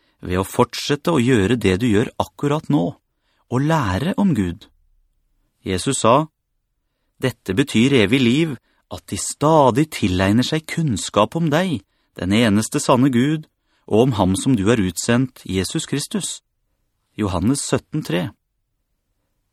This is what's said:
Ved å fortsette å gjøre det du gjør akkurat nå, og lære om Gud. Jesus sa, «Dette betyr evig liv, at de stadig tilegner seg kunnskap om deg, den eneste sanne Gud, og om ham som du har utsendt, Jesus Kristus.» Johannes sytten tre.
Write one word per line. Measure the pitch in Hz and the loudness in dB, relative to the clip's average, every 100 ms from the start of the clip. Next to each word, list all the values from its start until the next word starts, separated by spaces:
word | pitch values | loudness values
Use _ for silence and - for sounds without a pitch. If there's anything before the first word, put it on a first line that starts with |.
| _ _ | _ _
Ved | 87 90 | -4 -4
å | 98 | -2
fortsette | - 120 - - 143 - | -2 -2 -4 -4 -4 -2
å | 156 | 0
gjøre | 120 123 95 123 | 2 2 2 0
det | 98 92 | 0 0
du | 123 | 2
gjør | 101 123 - | 0 0 -4
akkurat | - - 143 151 - | -8 -6 -4 -4 -2
nå, | 285 170 - _ _ _ _ _ | -2 -2 -6 _ _ _ _ _
og | 123 147 | -2 0
lære | 160 104 92 175 - | 0 0 -2 -2 0
om | 202 | 0
Gud. | 127 90 85 - _ _ _ _ _ _ _ _ _ - | 2 -2 -6 -14 _ _ _ _ _ _ _ _ _ -6
Jesus | 92 135 131 | -4 -2 0
sa, | 110 135 156 _ _ _ _ _ _ _ _ _ | 2 2 0 _ _ _ _ _ _ _ _ _
«Dette | 127 - - | -6 -6 -4
betyr | 95 143 110 127 139 | -2 0 2 4 4
evig | 98 135 | 4 2
liv, | 117 135 165 123 _ _ _ | 2 2 -2 -6 _ _ _
at | - - | -16 -10
de | - | -8
stadig | - - 147 160 131 113 156 | -8 -2 2 4 4 2 -2
tilegner | - 101 92 95 110 127 | -2 0 2 2 2 0
seg | 156 - | -4 -6
kunnskap | - 156 101 - 101 107 165 | -4 -2 -2 -2 0 0 0
om | 165 | -2
deg, | 147 190 131 - _ _ - | -2 -2 -6 -10 _ _ -8
den | 92 | -2
eneste | 107 117 104 107 147 | 2 2 2 0 -2
sanne | - 160 139 | 2 4 4
Gud, | 120 139 156 151 _ _ _ - | 2 0 -2 -8 _ _ _ 0
og | 104 135 | 2 2
om | 107 | 2
ham | 92 95 | 0 0
som | 139 120 | 0 2
du | 95 | 2
har | 120 | 0
utsendt, | 92 - - 120 131 - | 0 -4 -2 0 -2 -8
Jesus | - 95 90 165 - | -6 -4 -4 -6 -6
Kristus.» | 135 - 202 - - _ _ _ _ _ _ _ - | -8 -6 -8 -8 -12 _ _ _ _ _ _ _ -6
Johannes | 104 87 101 143 - | -4 0 0 -2 -2
sytten | 131 - 156 156 | -4 -4 -8 -6
tre. | 170 147 - _ _ _ _ _ _ _ _ _ _ _ | -6 -6 -10 _ _ _ _ _ _ _ _ _ _ _